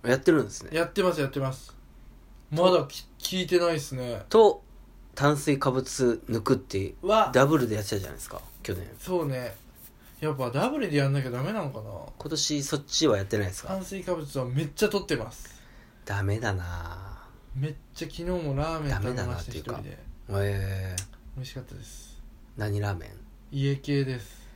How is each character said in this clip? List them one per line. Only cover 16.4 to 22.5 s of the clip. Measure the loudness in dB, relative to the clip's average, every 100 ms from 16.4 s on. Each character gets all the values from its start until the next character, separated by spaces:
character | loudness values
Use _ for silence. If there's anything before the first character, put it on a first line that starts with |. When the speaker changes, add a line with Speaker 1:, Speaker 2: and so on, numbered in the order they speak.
| 0
Speaker 1:
な。 | -2 -4 -8 -10 -12 -14 -14 -18 -20 -10 -4
Speaker 2:
め | -4
っ | -6 -16 -10
ち | -10
ゃ |
昨 | -6
日 | -2
も | -2 0 0
ラ | -2 -2
ー |
メ | -2
ン |
食 |
べ |
ま |
し |
た、 | 0
Speaker 1:
ダ |
メ | 0 -2
だ | -2
な | -4
っ | -6
て | -8
い |
う |
か。 | -8
Speaker 2:
一 | -8
人 |
で。 | -10
Speaker 1:
へ | -12 -16 -16 -4 0 0 0 -2 -2 -4 -6
ー。 | -10 -16 -14 -12
Speaker 2:
美 |
味 | -10
し |
か | -10
っ |
た | -12
で | -14
す。 | -14 -18 -18 -18 -18 -20 -18